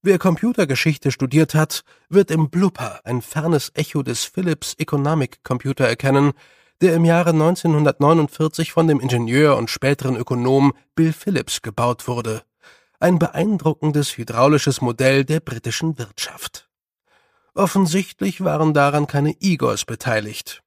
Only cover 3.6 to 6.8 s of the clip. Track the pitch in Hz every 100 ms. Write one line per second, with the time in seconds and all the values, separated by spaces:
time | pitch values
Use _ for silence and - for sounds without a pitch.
3.6 | - - 156 151 127 117 - - 175 156
4.6 | - - 156 143 143 160 127 - - 123
5.6 | 131 - 127 123 135 139 143 - _ _
6.6 | _ _